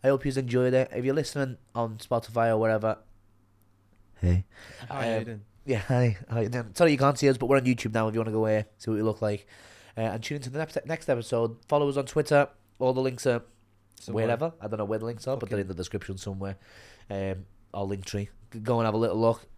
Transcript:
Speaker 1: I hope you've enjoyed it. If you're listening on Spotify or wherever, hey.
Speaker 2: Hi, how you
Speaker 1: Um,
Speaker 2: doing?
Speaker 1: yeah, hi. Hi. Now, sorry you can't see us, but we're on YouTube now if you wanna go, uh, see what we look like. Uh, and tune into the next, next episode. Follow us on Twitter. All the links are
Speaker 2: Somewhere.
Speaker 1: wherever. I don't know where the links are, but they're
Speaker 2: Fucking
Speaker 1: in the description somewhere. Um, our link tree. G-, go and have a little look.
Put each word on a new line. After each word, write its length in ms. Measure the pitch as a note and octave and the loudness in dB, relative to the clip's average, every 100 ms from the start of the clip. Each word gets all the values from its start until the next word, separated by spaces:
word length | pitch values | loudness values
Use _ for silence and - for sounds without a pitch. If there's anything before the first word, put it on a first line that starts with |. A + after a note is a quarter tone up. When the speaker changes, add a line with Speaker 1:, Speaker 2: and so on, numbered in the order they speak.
Speaker 1:
I 40 | C3 | 4
hope 160 | C#3 C#3 | 2 2
you've 120 | C3 | -2
enjoyed 360 | B2+ B2 B2+ | 0 2 4
it. 160 | B2+ C3 | 4 2
If 120 | - B2 | -2 0
you're 80 | C#3+ | 0
listening 400 | C#3+ C#3+ C3+ A#2+ _ | -2 -4 -4 -6 _
on 260 | - A#2 A2+ | -4 -4 -6
Spotify 500 | - A#2+ - A#2 A#2 | -2 -4 -2 0 2
or 80 | A2 | 4
wherever, 400 | A2 A2 A2 G#2+ - - _ _ _ _ _ _ _ _ _ - | 2 2 0 -4 -8 -20 _ _ _ _ _ _ _ _ _ -2
hey. 240 | F2+ F2+ F#2 - - - B2 | 2 2 0 -12 -20 -18 -12
Speaker 2:
Hi, 40 | C#3 A#2+ | -6 -2
how 40 | |
you 60 | A2 | -2
Speaker 1:
Um, 40 | |
Speaker 2:
doing? 180 | A2+ A2 G2+ _ | -4 -12 -16 _
Speaker 1:
yeah, 140 | - A#2+ | -4 -2
hi. 400 | F#2+ B2 B2 G2+ - | 2 2 4 0 -4
Hi. 180 | A#2 A2 | -2 -2
Now, 140 | B2 A2+ | -4 -8
sorry 180 | - E3+ | 4 4
you 60 | C#3+ | 6
can't 200 | C#3 C#3+ | 4 4
see 120 | C#3 | 4
us, 80 | B2+ | 4
but 80 | A#2+ | 4
we're 100 | C3+ | 4
on 80 | B2+ | 4
YouTube 280 | B2 A2+ | 0 0
now 160 | A2 A2 | 0 0
if 40 | |
you 60 | A2 | 0
wanna 120 | A2+ | 0
go, 120 | A2 A2 | 0 2
uh, 180 | G#2+ G#2 _ | 2 0 _
see 140 | - | -4
what 60 | A2 | 0
we 60 | |
look 180 | A2 G#2+ | 0 0
like. 260 | G#2+ G#2 - - - - - - | -2 -2 -8 -20 -20 -20 -16 -4
Uh, 40 | |
and 200 | A2 G#2+ | -4 -4
tune 140 | A2 C#3+ | -6 -8
into 140 | B2 | -8
the 100 | C3+ | -8
next, 180 | D#3 - C#3 | -6 -6 -6
next 220 | D#3+ - | -8 0
episode. 480 | B2+ A2+ A#2+ A#2 A#2 _ | -2 0 0 0 -2 _
Follow 180 | D3 C#3+ | 2 2
us 80 | C#3 | 0
on 100 | C3+ | -2
Twitter. 440 | - D3 D3 C#3+ - _ _ | -2 4 4 4 -2 _ _
All 120 | C3 | 0
the 80 | C3 | 2
links 260 | C3 B2 C3+ | 0 0 0
are 160 | A#2+ - _ _ _ _ - | 0 -4 _ _ _ _ -20
Speaker 2:
Somewhere. 240 | - G#2+ A2+ | -6 -2 0
Speaker 1:
wherever. 260 | A#2 D#3+ E3 | 0 -2 -6
I 80 | G#2+ | -8
don't 120 | G#2+ | -4
know 60 | G2+ | -2
where 140 | A2 | -2
the 60 | A2+ | -4
links 200 | A#2 - | -8 -6
are, 80 | C3 | -4
but 100 | A2+ | -4
they're 100 | G#2+ | -4
Speaker 2:
Fucking 20 | |
Speaker 1:
in 60 | G2 | -4
the 40 | F2 | -6
description 420 | F2+ G#2 - F#2+ | -6 -6 -6 -10
somewhere. 400 | - F#2+ G2 F#2+ - - - - - | -8 -8 -8 -10 -14 -20 -20 -20 -10
Um, 360 | G2 F#2+ F#2 F#2+ - _ | -6 -4 -6 -10 -20 _
our 120 | - G2 | -8 -4
link 180 | G2 | -4
tree. 240 | F#2+ G#2 G2+ - - | -6 -6 -6 -12 -18
G-, 80 | A#2 | -12
go 220 | A2 A#2+ | -2 0
and 40 | A2+ | 2
have 100 | G#2+ | 0
a 20 | |
little 180 | A#2 A2 | -2 2
look. 280 | A2+ A2+ - | 2 2 -6